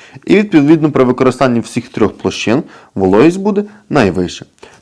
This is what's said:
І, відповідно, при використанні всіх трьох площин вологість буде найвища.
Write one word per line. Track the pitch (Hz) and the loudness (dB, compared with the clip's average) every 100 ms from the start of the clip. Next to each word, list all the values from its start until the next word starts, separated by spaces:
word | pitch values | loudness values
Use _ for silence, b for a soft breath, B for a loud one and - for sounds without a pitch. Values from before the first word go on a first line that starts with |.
| B B | B B
І, | - 190 | -2 0
відповідно, | 208 160 143 160 151 | 2 2 4 2 2
при | 131 | 0
використанні | 127 123 127 123 135 117 | 0 0 0 0 -2 -2
всіх | 107 - - | -4 -8 -10
трьох | - 107 | -2 -4
площин | - 95 - - 127 B B B | -2 -6 -4 -2 -2 B B B
вологість | - 92 101 151 185 | -4 2 4 4 2
буде | 196 202 208 B - | -2 -4 -6 B -6
найвища. | 143 101 87 87 - - _ B B | 0 0 0 -6 -8 -18 _ B B